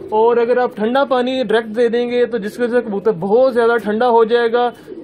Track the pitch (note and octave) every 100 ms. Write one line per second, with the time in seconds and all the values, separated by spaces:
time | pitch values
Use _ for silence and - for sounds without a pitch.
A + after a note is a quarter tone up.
0 | - G#3+ A3+ A#3 A#3 B3 B3 - G#3+ B3+
1 | C#4 B3+ B3 C4 A3+ A3 A3+ G#3+ A#3+ A#3
2 | A#3+ A#3+ A#3+ A#3+ G3+ - A#3+ B3 A#3 G3+
3 | A3 F3+ F#3+ A3 C4 A#3+ A#3 A#3 G#3 G#3+
4 | B3 A#3 A3+ A#3+ A#3 A#3 A#3+ A3+ - -